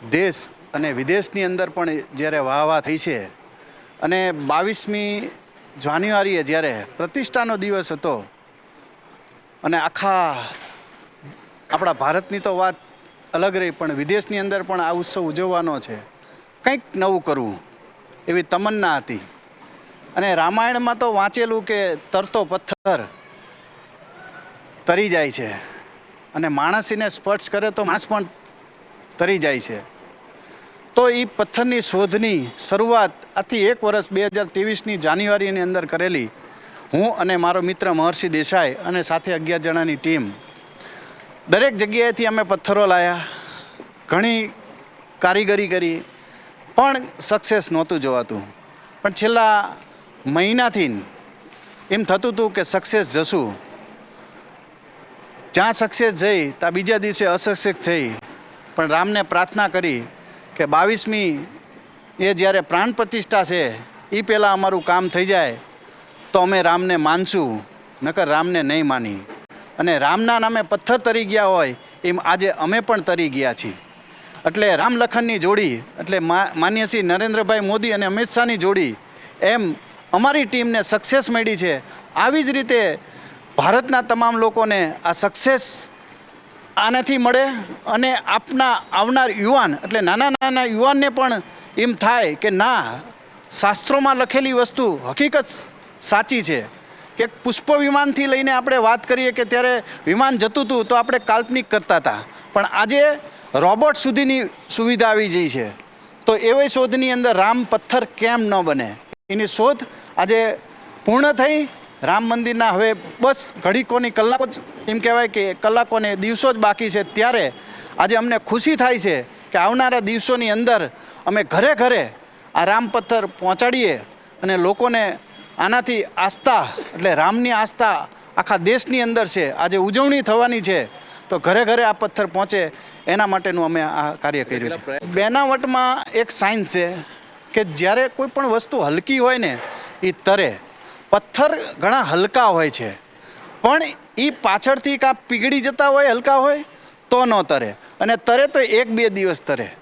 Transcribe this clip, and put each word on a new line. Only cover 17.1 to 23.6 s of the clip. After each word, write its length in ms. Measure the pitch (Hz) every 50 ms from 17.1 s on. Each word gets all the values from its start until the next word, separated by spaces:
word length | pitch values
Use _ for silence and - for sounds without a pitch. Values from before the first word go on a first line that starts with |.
| 196 180
કરવું 360 | 147 - 147 135 123 110 98 87 - - - - - - - - - - - - - -
એવી 180 | 170 180 170 -
તમન્ના 440 | - 175 202 208 214 214 196 175 156 139
હતી. 200 | 123 - 123 101 92 - - - _ _ - - - - - - - - - - - - -
અને 120 | - 190 196 185
રામાયણમાં 640 | 165 160 170 196 220 226 240 247 240 247 240 240 226
તો 140 | 247 240
વાંચેલું 500 | 220 196 196 208 - 247 233 226 226 226 190
કે 140 | - 220 208 196 185 165 147 - -
તરતો 300 | - 190 196 196 - 226 196
પથ્થર 560 | 151 180 190 - - 196 _ _ 196 180 135 110 95 - - - - - - - - - -